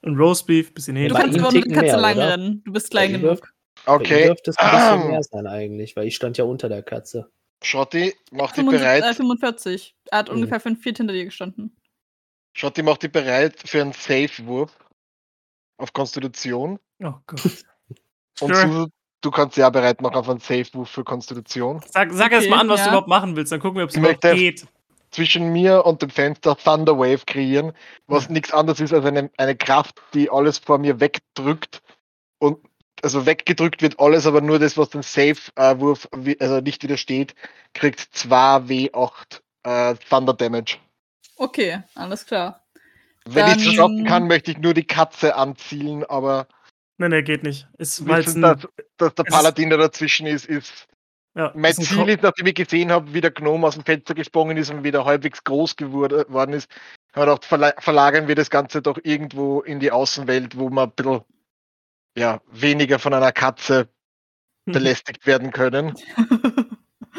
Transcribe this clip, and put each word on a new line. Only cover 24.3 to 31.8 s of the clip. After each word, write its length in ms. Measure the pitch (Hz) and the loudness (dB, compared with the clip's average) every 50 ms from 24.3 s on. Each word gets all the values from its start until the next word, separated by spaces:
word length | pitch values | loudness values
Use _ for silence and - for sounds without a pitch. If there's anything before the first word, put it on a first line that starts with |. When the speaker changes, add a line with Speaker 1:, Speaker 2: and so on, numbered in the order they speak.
| 170 180 | 4 6
Speaker 1:
geht. 280 | 180 175 175 - - - _ _ _ _ _ _ _ _ | 4 0 0 -4 -18 -20 _ _ _ _ _ _ _ _
Speaker 4:
zwischen 420 | - - 165 165 - 170 170 170 165 | -6 -4 -2 0 0 0 0 -2 0
mir 340 | 170 180 190 190 190 180 | 2 4 6 6 6 6
und 160 | 175 165 151 - | 4 2 2 -2
dem 80 | 139 | -6
Fenster 440 | - - 139 143 151 _ - 160 143 | -2 -2 -2 -2 -2 _ 0 0 0
Thunder 440 | - - - 156 156 156 156 156 135 | 2 2 2 2 4 4 2 2 4
Wave 220 | 131 127 131 135 - | 4 2 2 0 -2
kreieren, 460 | - - 139 135 131 135 143 147 160 160 _ - - - - _ | -6 -6 -4 -2 0 0 0 -2 -2 -8 _ -20 -20 -20 -20 _
was 200 | _ 143 147 139 | _ -2 -2 0
Speaker 1:
Ja. 60 | 143 165 | 0 -4
Speaker 4:
nichts 200 | 160 151 - - | -4 -4 0 2
anderes 260 | 151 156 160 156 - | 2 2 2 0 -2
ist 120 | 156 147 165 | -2 0 0
als 140 | 156 135 | 2 2
eine, 240 | 143 143 143 139 143 _ - | 2 0 0 -4 -4 _ -4
eine 180 | 135 135 135 | -2 -2 -2
Kraft, 460 | 123 - - 135 143 143 - - - _ _ - | -4 0 2 2 2 2 0 -8 -20 _ _ -2
die 160 | 147 143 147 | 0 0 2
alles 300 | - 139 139 151 143 - | 2 2 2 2 0 -2
vor 180 | _ - 151 | _ 0 2
mir 240 | 139 143 143 139 117 | 2 2 0 0 2
wegdrückt. 800 | 160 151 - - _ _ _ - 135 139 156 156 - - - - | 0 0 0 -4 _ _ _ -6 -2 -2 -2 -4 -6 -16 -18 -20